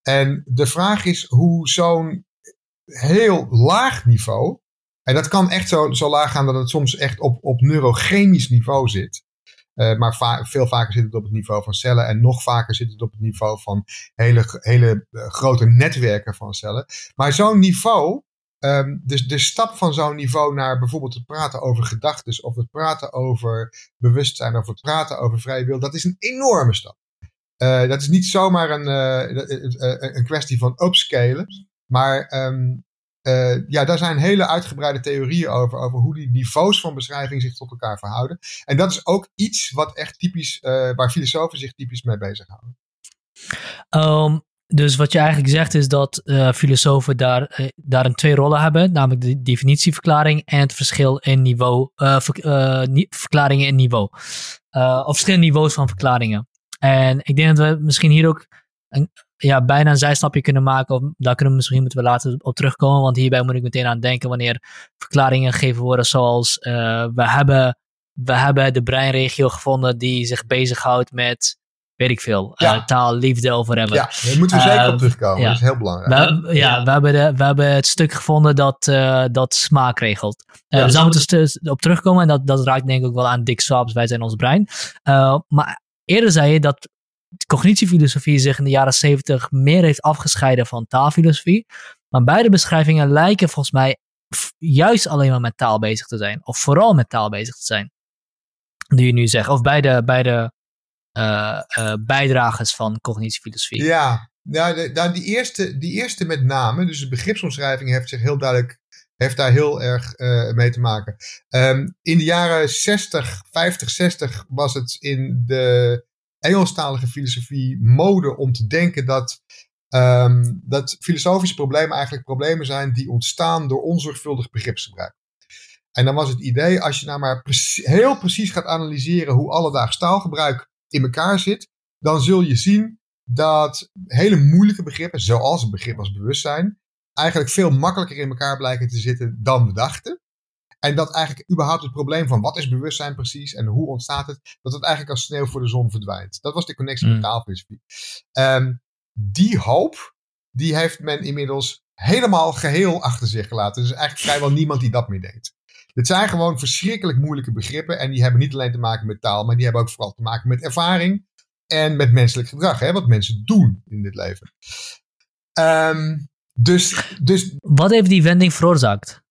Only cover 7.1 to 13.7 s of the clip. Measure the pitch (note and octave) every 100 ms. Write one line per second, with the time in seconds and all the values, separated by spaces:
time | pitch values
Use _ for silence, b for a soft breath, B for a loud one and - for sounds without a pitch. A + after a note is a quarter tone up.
7.1 | A#2 - B2 - B2 C3 D3+ B2+ A2+ -
8.1 | G3 G3+ E3+ A#2+ A#2+ A2+ C#3 B2+ G2 -
9.1 | - _ _ _ b _ - A2 A2 A#2
10.1 | A2+ A#2+ B2 A#2 C#3 B2 A#2+ A2 G#2+ A2
11.1 | A2 G#2 G#2+ G#2 G#2 G#2 G2+ B2+ A#2+ A#2
12.1 | A2 A#2+ B2 - A#2+ A#2 A2+ A#2+ G#2+ A2+
13.1 | G#2+ A2 G#2 G#2+ G#2+ -